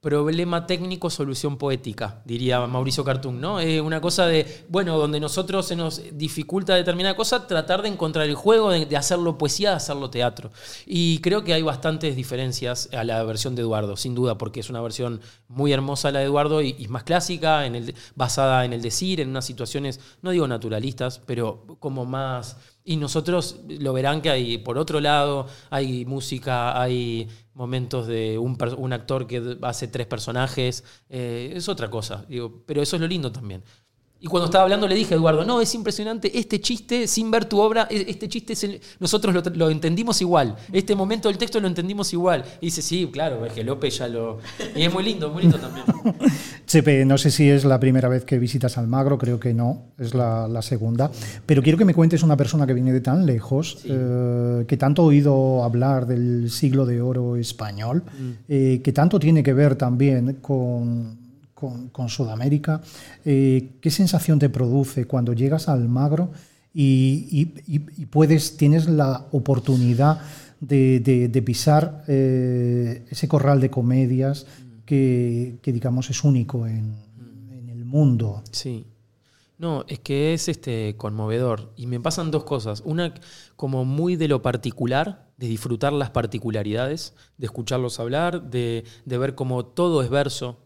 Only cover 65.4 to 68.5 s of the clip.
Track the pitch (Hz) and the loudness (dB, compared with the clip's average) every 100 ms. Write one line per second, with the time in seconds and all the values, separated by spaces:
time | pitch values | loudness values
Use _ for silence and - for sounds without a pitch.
65.4 | 131 156 160 135 117 123 143 156 180 - | 2 2 2 2 2 2 2 2 0 -4
66.4 | - _ _ 160 139 131 131 143 233 147 | -20 _ _ 2 4 6 4 2 0 0
67.4 | 165 - - 147 - - 139 147 156 156 | 0 -2 -4 -4 -4 -12 -2 4 6 6
68.4 | - | 2